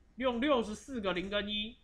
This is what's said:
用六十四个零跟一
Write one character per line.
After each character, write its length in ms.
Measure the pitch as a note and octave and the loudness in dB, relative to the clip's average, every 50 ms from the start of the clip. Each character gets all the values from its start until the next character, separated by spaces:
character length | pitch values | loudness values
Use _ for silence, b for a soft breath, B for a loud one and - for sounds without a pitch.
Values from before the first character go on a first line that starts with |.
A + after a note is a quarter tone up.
| - - - | -20 -16 -6
用 260 | - B3+ C4 A#3+ A#3 | -2 0 0 2 2
六 220 | B3 D4+ C#4+ A#3 A3 | 4 4 4 4 4
十 100 | G3+ G#3+ | 0 -4
四 260 | - - - C4+ A#3+ | -10 -10 -8 -6 -2
个 140 | G3 F#3+ F3 | 0 0 0
零 160 | F3+ F3+ G3 | 0 -2 -2
跟 180 | G3+ G#3 G3+ | -2 -2 -2
一 300 | G#3 G#3 G#3 G#3+ A3 A#3+ - | -2 -2 -4 -4 -6 -10 -14